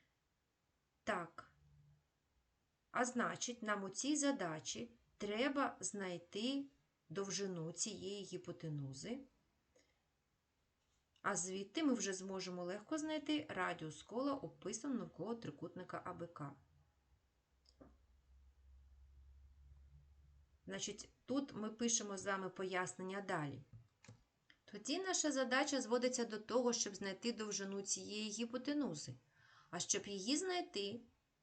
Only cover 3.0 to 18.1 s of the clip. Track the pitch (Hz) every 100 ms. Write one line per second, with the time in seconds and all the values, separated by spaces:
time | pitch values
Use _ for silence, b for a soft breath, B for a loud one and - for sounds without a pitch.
3 | 247 247 185 175 - 240 214 208 196 -
4 | 269 294 277 269 175 156 - - 240 -
5 | _ _ 208 214 277 277 254 - - 202
6 | 190 175 - 202 233 277 277 - _ _
7 | _ 160 196 180 196 175 160 170 220 185
8 | 180 202 180 180 175 170 165 147 135 135
9 | 165 262 277 _ _ _ _ b b b
10 | _ _ _ _ _ _ _ _ _ _
11 | _ _ - 190 185 190 202 - 311 233
12 | 196 190 190 190 185 180 175 202 208 311
13 | 311 311 302 302 294 190 180 170 156 151
14 | - 214 277 143 165 - 180 - 285 240
15 | 170 - 185 233 - 143 170 - 175 165
16 | - 170 170 - 143 - - - - _
17 | _ _ _ _ _ _ - _ - -
18 | _